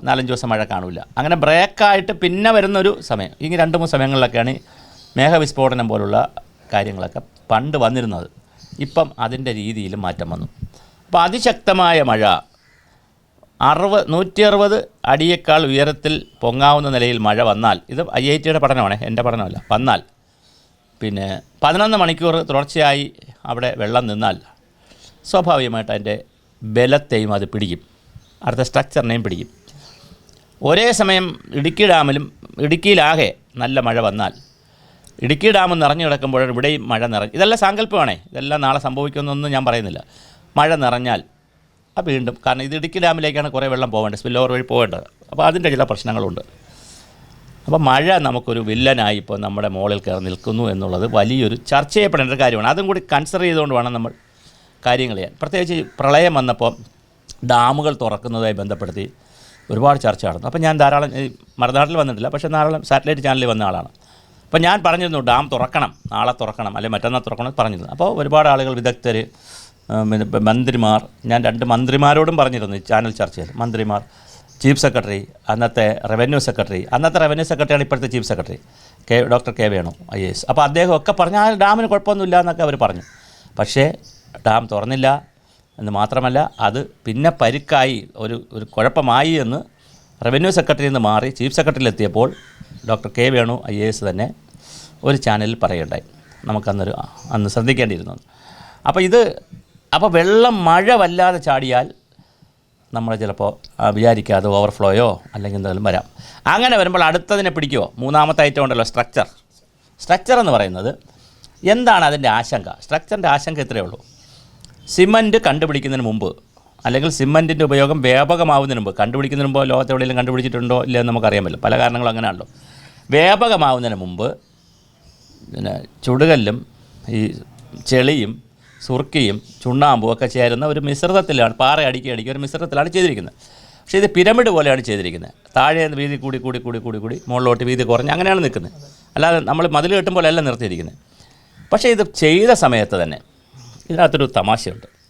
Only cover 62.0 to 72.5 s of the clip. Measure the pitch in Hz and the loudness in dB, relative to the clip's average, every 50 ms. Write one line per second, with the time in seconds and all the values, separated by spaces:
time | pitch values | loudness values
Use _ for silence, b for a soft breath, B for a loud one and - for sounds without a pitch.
62 | 147 135 120 104 113 135 143 147 - 156 156 156 151 156 156 151 - - 139 135 | -2 -2 -4 -6 -6 -6 -6 -6 -6 -4 -2 0 0 0 -2 -4 -2 0 0 0
63 | - 151 156 139 131 135 131 131 127 123 113 110 104 95 90 87 85 - - b | 0 -2 -4 -2 -2 -2 0 0 0 0 0 0 -2 -2 -4 -4 -8 -12 -18 b
64 | b b b b b b b b b _ - 165 165 175 196 208 165 175 165 175 | b b b b b b b b b _ 0 2 2 2 2 2 2 0 0 0
65 | 180 175 160 143 127 123 120 131 147 - 139 117 123 127 - 156 135 - - _ | -2 -4 -4 -2 0 2 2 2 2 0 -2 -4 -4 -2 -2 -2 -4 -4 -6 _
66 | - - 107 107 113 123 123 - 117 107 107 - 113 98 101 104 104 113 110 104 | -14 -8 -4 -2 -2 -2 -2 -4 -6 -8 -6 -8 -8 -8 -6 -6 -6 -4 -4 -4
67 | 110 120 127 127 - - - - 123 131 139 - 113 110 101 87 - - - - | -4 -4 -4 -4 -6 -6 -8 -8 -8 -6 -2 -2 -2 -2 -2 -6 -10 -12 -6 -2
68 | 175 196 - 160 143 139 151 156 156 147 139 135 135 131 127 120 120 127 120 - | -2 -2 -2 -2 -2 2 4 4 6 6 4 2 0 -2 -4 -2 -2 -2 -2 -2
69 | - 120 113 113 110 - B B B B B B B B B _ _ - 110 110 | -2 -2 -2 -2 -4 -8 B B B B B B B B B _ _ -6 -4 -2
70 | 110 107 110 107 104 104 113 110 107 107 113 123 127 117 120 120 113 107 107 110 | 0 0 0 -2 -2 -2 -2 2 2 2 2 2 2 0 0 2 2 4 2 2
71 | - - - _ - 117 117 120 117 113 113 117 123 120 117 120 127 123 131 139 | 0 -4 -12 _ -4 -2 0 0 2 0 -2 -2 0 0 2 2 2 2 2 4
72 | 147 143 147 151 160 165 170 151 139 131 | 4 4 4 4 4 2 2 2 2 2